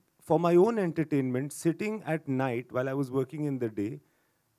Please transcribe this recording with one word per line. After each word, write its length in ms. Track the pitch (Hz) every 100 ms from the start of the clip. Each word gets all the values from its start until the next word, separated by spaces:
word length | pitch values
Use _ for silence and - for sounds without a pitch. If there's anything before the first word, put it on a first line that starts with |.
| _ _
for 200 | - 123
my 160 | 170 175
own 240 | 208 226
entertainment, 720 | 180 156 151 143 131 127 143
sitting 500 | - 170 160 214 214
at 220 | 151 160 143
night 460 | 131 135 117 -
while 160 | 123 131
I 60 |
was 180 | 139 131
working 320 | 135 127 151
in 160 | 147 131
the 80 | 120
day, 320 | 107 104 147 - _ _ _ _